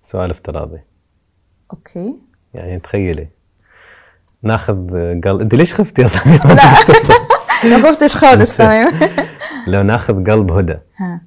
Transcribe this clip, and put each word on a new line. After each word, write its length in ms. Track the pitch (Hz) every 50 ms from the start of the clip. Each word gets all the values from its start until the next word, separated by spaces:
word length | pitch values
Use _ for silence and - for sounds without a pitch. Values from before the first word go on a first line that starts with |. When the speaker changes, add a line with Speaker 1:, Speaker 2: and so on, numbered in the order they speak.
| _
Speaker 1:
سؤال 280 | _ - 95 90 87
افتراضي. 480 | 85 _ _ - 76 76 73 76 80 78 _ _ _ _ _ _ _ _ _ _ _ _ _ _ _ _ _ _
Speaker 2:
أوكي. 480 | - _ _ _ _ 175 175 220 302 349 _ _ _ _ _ _ _
Speaker 1:
يعني 260 | 87 87 90 90 87
تخيلي. 480 | - - - 101 98 90 82 73 78 78 _ _ _ _ _ _ _ _ _ _ _ _ _ _ _ _ _ _ _ _ _ _
ناخذ 480 | - 107 113 107 - - 104 95 90 90 90 87 85 85 87 87
قلب، 200 | 82 98 98 92
أنت 140 | 107 110 117
ليش 180 | 127 170 175 -
خفتي 320 | - 208 - - - 143
أصلا؟ 480 | 104 - - - 139 165 147 - 139 -
Speaker 2:
لا. 100 | - 269 - - - 466 - - 453 453 - - 480 466 - 480 - - - - - - 233
<laughs> 80 | 240
ما 140 | 254 - 311
خفتش 240 | 311 302 294 285 -
خالص، 400 | - 311 269 254 208 214 240 -
Speaker 1:
<laughs> 20 |
Speaker 2:
تمام. 340 | - 226 220 214 220 226 320 - 165 302 - - 196 359 - - - - - 311 277 233
Speaker 1:
لو 140 | - 92 101 101
ناخذ 400 | 101 113 120 - - 110 95 92 104
قلب 200 | 104 110 104 92
هدى. 260 | 82 98 95 80 78 78 _ _ _
Speaker 2:
ها. 240 | _ 190 180 175 170 _